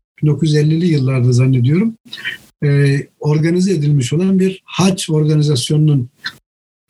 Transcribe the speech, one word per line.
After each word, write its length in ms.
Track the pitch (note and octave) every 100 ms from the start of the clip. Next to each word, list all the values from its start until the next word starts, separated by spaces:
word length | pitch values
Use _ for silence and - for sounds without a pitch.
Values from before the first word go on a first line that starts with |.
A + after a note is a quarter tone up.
| _ -
bin 40 | D3+
dokuz 220 | C#3+ D#3
yüz 80 | D3+
ellili 300 | D3+ D#3+ F3
yıllarda 460 | C#3+ C3 C3 B2
zannediyorum, 640 | A#2+ C3 C3 B2 E3+ A3+ - - - - - - -
e, 360 | D3 C#3+ C#3 C#3 - -
organize 520 | D3 D#3 E3 F3+ F#3+
edilmiş 400 | E3 D3 C#3+ A#2+
olan 260 | D3+ F#3+ F#3+
bir 240 | F#3+ F#3+
hac 460 | - - F#3+ F#3+ -
organizasyonunun 1000 | D#3 D3+ D#3 D3 B2+ - D3+ D3+ C#3 A#2+ _ - - _ _ _ _